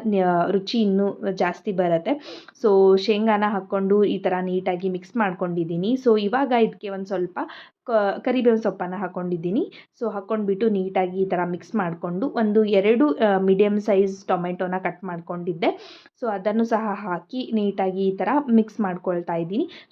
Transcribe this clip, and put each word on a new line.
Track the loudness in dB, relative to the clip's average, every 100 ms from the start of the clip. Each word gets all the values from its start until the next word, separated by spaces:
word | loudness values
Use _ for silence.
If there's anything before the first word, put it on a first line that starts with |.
| 0
ನ್ಯ-, | 2 2 2 2
ರುಚಿ | 0 -2 0
ಇನ್ನೂ | 2 2 0 -2 -4
ಜಾಸ್ತಿ | -2 -2 -4 -6
ಬರುತ್ತೆ. | -2 2 2 0 -4 -6 -18 -20 -2
So | 2 6 6 6
ಶೇಂಗಾನ | 4 0 2 2 2
ಹಾಕ್ಕೊಂಡು | -2 -2 -2 2 4
ಈ | 4 2
ಥರ | -2 -2
ನೀಟಾಗಿ | -2 -2 -2 -2 -2
ಮಿಕ್ಸ್ | -6 -6 -2
ಮಾಡ್ಕೊಂಡಿದ್ದೀನಿ. | -2 -2 -4 -2 -4 -2 -2 0 2
So | 2
ಇವಾಗ | 2 0 0 2
ಇದಕ್ಕೆ | 2 0 -10
ಒಂದ್ | -8 -6
ಸ್ವಲ್ಪ | -4 -4 -6 -10 -10 -20 _
ಕ-, | -2 0 0 -2
ಕರಿಬೇವಿನ | -2 2 4 4
ಸೊಪ್ಪನ್ನ | 2 -4 -6 -6
ಹಾಕ್ಕೊಂಡಿದ್ದೀನಿ. | -6 -6 -4 -4 -2 -2 -4 -8 -20 -8
So | -6
ಹಾಕ್ಕೊಂಡ್ಬಿಟ್ಟು | -6 -4 -2 -2 0 0
ನೀಟಾಗಿ | 0 0 0 -2 0
ಈ |
ಥರ | 0 0
ಮಿಕ್ಸ್ | -2 -4 -6
ಮಾಡ್ಕೊಂಡು | -4 -2 -4 -6 -4 -4
ಒಂದು | 0 2 2
ಎರಡು, | 4 4 4 4 2
ಆ, | 2 2 4
ಮೀಡಿಯಮ್ | 4 4 4 2
ಸೈಜ್ | 2 2 2 0
ಟೊಮೆಟೊನ | -2 -2 -2 -4 -4 -4
ಕಟ್ | -4 -6
ಮಾಡ್ಕೊಂಡಿದ್ದೆ. | -10 -10 -10 -8 -6 -2 -2 -2 -8 -20 -20 -10
So | -6
ಅದನ್ನು | -4 -2 0
ಸಹ | 0 0 -2
ಹಾಕಿ | -6 -6 -6 -6 -10 -4
ನೀಟಾಗಿ | -2 0 0 -2 0 -2
ಈ | 0
ಥರ | 0 0 4
ಮಿಕ್ಸ್ | 4 4 -2
ಮಾಡ್ಕೊಳ್ತಾ | -6 -4 -4 -4 -4
ಇದ್ದೀನಿ. | -4 -4 -4 -6 -8 -10